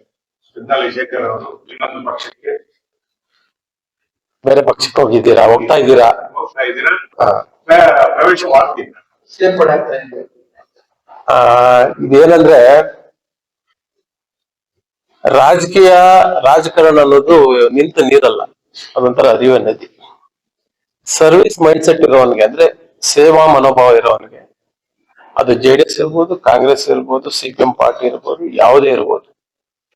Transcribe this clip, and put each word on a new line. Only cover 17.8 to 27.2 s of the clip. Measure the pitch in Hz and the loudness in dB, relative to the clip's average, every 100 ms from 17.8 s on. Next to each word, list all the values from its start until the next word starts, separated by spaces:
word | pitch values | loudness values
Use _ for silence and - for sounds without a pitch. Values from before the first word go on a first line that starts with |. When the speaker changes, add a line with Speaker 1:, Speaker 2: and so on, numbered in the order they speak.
| 156 156 | -2 -2
Speaker 2:
ನೀರಲ್ಲ, | 131 139 127 107 - _ _ - - 131 | 0 2 2 -2 -10 _ _ -20 -14 -6
ಅದೊಂಥರ | 123 120 131 | -4 0 0
ಹರಿಯುವ | 110 127 127 | 2 2 0
ನದಿ. | 107 113 - _ _ _ _ _ _ _ _ _ _ _ - | -2 -8 -12 _ _ _ _ _ _ _ _ _ _ _ -10
ಸರ್ವಿಸ್ | - 160 170 214 170 | -2 2 4 2 0
ಮೈಂಡ್‌ಸೆಟ್ | 160 160 160 160 | 0 0 0 0
ಇರೋವನಿಗೆ, | 160 131 123 110 | 2 2 2 0
ಅಂದ್ರೆ | 107 147 165 - _ _ | -2 0 -2 -2 _ _
ಸೇವಾ | - 147 156 160 156 | -6 0 2 4 2
ಮನೋಭಾವ | 143 135 131 123 117 | 2 0 2 2 2
ಇರೋವನಿಗೆ, | 120 - - - _ _ _ _ _ _ _ _ _ - | 0 -4 -8 -20 _ _ _ _ _ _ _ _ _ -6
ಅದು | - | -4
ಜೆ | 120 127 139 | -2 0 0
ಡಿ | |
ಎಸ್ | 156 - | 0 -4
ಇರ್ಬೋದು, | 156 160 170 185 | -6 -6 -6 -6
ಕಾಂಗ್ರೆಸ್ | - 123 131 139 143 | -2 -2 0 -2 -4
ಇರ್ಬೋದು, | 131 131 131 | -6 -6 -8